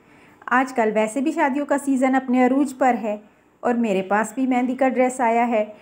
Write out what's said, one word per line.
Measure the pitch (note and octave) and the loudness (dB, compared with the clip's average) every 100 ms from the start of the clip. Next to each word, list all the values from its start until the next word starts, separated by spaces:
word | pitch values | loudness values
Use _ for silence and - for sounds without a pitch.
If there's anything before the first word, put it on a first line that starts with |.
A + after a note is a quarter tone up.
| _ - - - - | _ -20 -20 -18 -2
आजकल | B3 C4 C4 A3 | 0 0 0 0
वैसे | G#3+ G#3+ C#4 | 0 -2 -2
भी | C#4 | -4
शादियों | D#4 D4 C4+ C#4+ | 0 -2 -2 -2
का | C#4 | -2
सीज़न | C#4 C4 C4 | 0 0 2
अपने | C4 C4 B3 | 0 0 2
अरूज | B3+ C4+ C#4+ | 4 2 0
पर | - C4 A#3 | 0 0 0
है | G#3+ G#3 - _ _ _ | -4 -8 -12 _ _ _
और | - A#3 | -2 0
मेरे | A3+ F#3+ | 0 0
पास | F#3+ G#3 A3 - | 0 0 0 -2
भी | C4 | 0
मेहंदी | B3+ B3+ | 0 0
का | C4 C4 | 0 0
ड्रेस | A#3 B3+ B3+ | 2 0 2
आया | A#3 A#3 A#3+ | 0 2 2
है | A3+ G#3+ - | 0 -2 -8